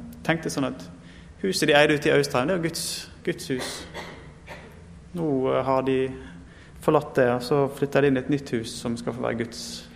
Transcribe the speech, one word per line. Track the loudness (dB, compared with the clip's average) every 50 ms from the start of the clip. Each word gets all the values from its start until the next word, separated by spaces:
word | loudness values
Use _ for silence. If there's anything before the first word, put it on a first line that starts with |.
| -14 -14 -16 -4 -2
tenkte | -2 -2 0 -2 -4
sånn | -4 -2 -4 -4
at | -4 -8 -12 -16 -18 -18 -20 -20 -20 -20 -20 -20 -10 -6
huset | -4 -4 0 2 4 6
de | 6 6
eide | 6 6 4
ute | 2 4 4
i |
Austrheim, | 4 4 4 2 0 0 0 0
det | 0 -2
er | -2
Guds, | -4 -4 -6 -6 -8 -8 -10 -10 -14 -18 -8 -6
Guds | -6 -6 -6 -4 -4
hus. | -4 -4 -4 -6 -10 -12 -14 -14 -14 -14 -14 -14 -16 -18 -18 -20 -20 -20 -18 -18 -18 -18 -18 -20 -20 -20 -20 -20 -20 -20 -18 -12 -6
Nå, | -4 -2 0 0 0 2 2
eh, | 2 2 2
har | 2 2 2 2
de | 2 2 2 0 -2 -4 -10 -14 -16 -16 -18 -18 -20 -20 -20 -20 -20 -20 -2 2
forlatt | 4 4 4 4 2 4
det, | 4 6 6
og | 4 2 0
så | 2 2 2 2 2 0 -2
flytter | -2 2 4 4 4
de | 6
inn | 4 2
i | 2
et | 0 -2
nytt | -2 -2 -2 -4 -4
hus | -4 -6 -8
som | -6 -6 -6 -6 -4
skal | -6 -6 -6
få | -4 -4
være | -2 -2 -2
Guds. | -4 -6 -8 -12 -12 -12 -12 -14 -14 -18 -20